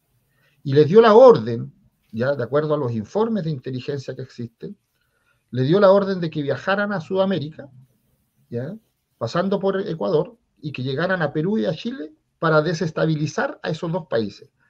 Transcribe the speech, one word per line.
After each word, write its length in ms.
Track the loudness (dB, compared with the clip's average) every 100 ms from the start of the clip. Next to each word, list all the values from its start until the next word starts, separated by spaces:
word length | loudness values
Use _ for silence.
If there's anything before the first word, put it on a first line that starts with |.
| _ _ _ _ _ _
Y 100 | 0
les 140 | 4 6
dio 120 | 8
la 160 | 8 10
orden, 580 | 10 8 2 -6 -8 -16 _ _ _
ya 240 | -4 -2 -2
de 80 |
acuerdo 300 | -2 -2 0
a 40 | -2
los 140 | -2
informes 540 | -6 -6 -4 -2 -2 -4
de 60 |
inteligencia 640 | -8 -8 -10 -8 -10 -10
que 80 | -12
existen, 560 | -14 -14 -16 _ -16 -16 _ _ _ _ _ _ _
le 120 | -4
dio 160 | 0 4
la 120 | 6
orden 280 | 6 2 -4
de 100 | -6
que 120 | -6
viajaran 500 | -4 -4 -2 -2 -2
a 80 | -4
Sudamérica, 680 | -4 -2 0 -2 -4 -12 -20 -20 -20 _ _ _ _ _ -12
ya, 260 | -8 -8 -12 _ _ _ -10
pasando 420 | -6 -4 -2 -2
por 200 | -2 -4
Ecuador, 580 | -4 -6 -2 -2 -2 -8 _ _
y 100 | -12
que 120 | -8
llegaran 380 | -6 -4 -4 -2
a 100 | -4
Perú 260 | -2 -2 -2
y 80 | -2
a 80 |
Chile 400 | -4 -8 -10 -14 _ _ _
para 220 | 0 2
desestabilizar 1000 | 0 -2 -4 -2 -2 0 -4 -4 -6 -6
a 60 | -8
esos 220 | -6 -6
dos 160 | -6 -4
países, 420 | -4 -4 -8 -20 _ _